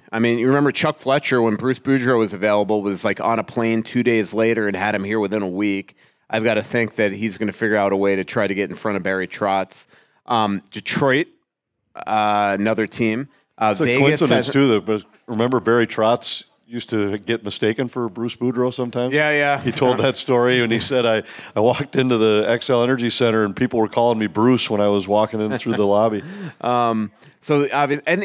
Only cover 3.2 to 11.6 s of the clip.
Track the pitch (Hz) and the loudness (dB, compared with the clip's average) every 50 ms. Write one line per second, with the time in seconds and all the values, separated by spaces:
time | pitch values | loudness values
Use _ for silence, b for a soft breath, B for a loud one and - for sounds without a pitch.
3.2 | - 110 113 113 - - - 123 113 113 113 113 110 - - 120 117 120 117 110 | -2 -2 0 -2 -2 -4 -2 -2 0 0 0 -2 -2 -2 -2 0 2 2 2 2
4.2 | 104 87 107 107 113 113 117 113 107 101 98 92 98 107 107 98 95 101 110 110 | 0 0 0 0 2 2 2 0 0 -2 -2 -2 -2 -2 -2 -2 -2 -2 -2 -2
5.2 | 104 95 101 110 101 92 87 95 107 104 98 98 92 - - b b b b b | -2 -2 -2 -2 -4 -4 -2 -2 0 0 -2 -2 -6 -10 -16 b b b b b
6.2 | b b 107 113 110 117 110 107 104 - - 120 117 107 - - 107 101 95 101 | b b -4 0 0 2 0 0 -2 -2 -2 -2 -2 -2 0 0 0 0 0 -2
7.2 | 110 110 92 - 110 104 92 - 113 107 107 104 98 98 98 98 101 98 98 95 | -6 -6 -4 -4 -4 -4 -4 -2 -2 0 2 2 2 2 0 2 0 0 0 0
8.2 | 92 - - 123 104 98 101 98 101 85 - - - 110 101 98 90 98 95 95 | -2 -4 -2 -2 -2 -2 -2 -2 -4 -6 -6 -6 -6 -4 -4 -4 -2 -2 -4 -4
9.2 | 92 87 - - 107 98 98 95 95 - - - - _ b b b b b b | -4 -6 -6 -4 -2 0 0 0 -2 -4 -10 -20 -20 _ b b b b b b
10.2 | b - 123 113 107 104 101 95 - _ - 107 - - - - 151 135 127 143 | b -2 0 0 0 0 -2 -4 -8 _ -14 -10 -6 -4 -2 0 2 2 2 0
11.2 | 175 - _ _ _ _ _ _ | 0 -4 _ _ _ _ _ _